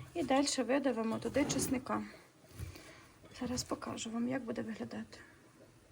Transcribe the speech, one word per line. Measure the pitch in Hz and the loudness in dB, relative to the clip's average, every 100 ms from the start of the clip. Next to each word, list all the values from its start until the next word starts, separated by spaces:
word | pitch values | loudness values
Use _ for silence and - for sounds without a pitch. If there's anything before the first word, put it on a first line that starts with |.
| - | -6
І | 339 | -2
далі | 269 262 285 - | 4 6 6 2
видавимо | 226 277 269 226 226 220 | 4 4 4 2 2 0
туди | 233 254 | 2 2
чесника. | - 269 - 254 - 214 208 - - - - - - - - - - - - - | 4 2 2 2 0 -2 -2 -10 -20 -20 -16 -10 -10 -10 -16 -18 -20 -20 -20 -8
Зараз | 247 247 | -4 -4
покажу | - - - 220 226 | -4 -4 -4 -6 -4
вам, | 226 240 | 0 0
як | 262 | 0
буде | 233 233 | -2 -2
виглядати. | 226 208 233 214 226 - - - - - - - - | -2 -4 -4 -6 -8 -12 -20 -20 -20 -20 -20 -20 -2